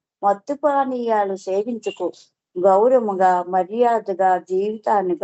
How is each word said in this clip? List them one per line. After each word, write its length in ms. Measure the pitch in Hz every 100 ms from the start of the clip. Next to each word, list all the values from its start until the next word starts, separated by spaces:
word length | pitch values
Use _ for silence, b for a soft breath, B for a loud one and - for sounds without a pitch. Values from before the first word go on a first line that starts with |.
| _ _
మత్తు 300 | 196 196 -
పానీయాలు 800 | 285 302 277 269 254 233 214 196 190
సేవించుకో. 760 | 190 190 214 226 202 - 175 - _ _ _ 180
గౌరవముగా, 840 | 190 190 240 262 214 190 185 180
మర్యాదగా 960 | 175 185 180 220 240 226 214 180 190 185
జీవితాన్ని 800 | 170 185 208 214 220 208 185 170